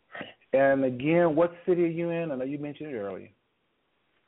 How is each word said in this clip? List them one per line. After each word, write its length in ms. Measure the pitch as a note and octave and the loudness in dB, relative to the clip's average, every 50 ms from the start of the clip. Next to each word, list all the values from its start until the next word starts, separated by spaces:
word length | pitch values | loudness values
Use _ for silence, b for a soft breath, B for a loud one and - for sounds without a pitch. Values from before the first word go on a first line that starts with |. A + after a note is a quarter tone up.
| _ _ B B B B B B _ _ - | _ _ B B B B B B _ _ 2
And 300 | C3+ C#3 C#3 C3+ C3+ C3+ | 4 4 4 4 4 2
again, 520 | C3 B2+ A#2+ C3 D3+ E3 F3 F3 E3+ D3 | 0 -2 -2 0 2 4 4 4 4 4
what 180 | D3+ E3+ E3+ E3+ - - - | 4 2 2 0 -4 -2 0
city 160 | F3+ E3+ F3 | 2 2 2
are 40 | E3 | 0
you 220 | E3 E3 E3+ E3+ | 0 -2 -4 -4
in? 220 | E3+ E3+ E3+ D#3+ | -4 -4 -4 -4
I 40 | C#3 | -4
know 100 | B2+ B2+ | -6 -6
you 120 | C3+ D3 D3 | -6 -6 -8
mentioned 320 | D3 D3 C#3 - D3 D#3 | -8 -10 -10 -10 -12 -10
it 80 | C3+ A2 | -8 -8
earlier. 320 | G2+ G2 F#2+ F2+ G2+ G#2 G#2 _ _ _ _ _ _ _ _ _ _ _ _ _ _ _ _ _ _ | -6 -8 -8 -10 -12 -16 _ _ _ _ _ _ _ _ _ _ _ _ _ _ _ _ _ _ _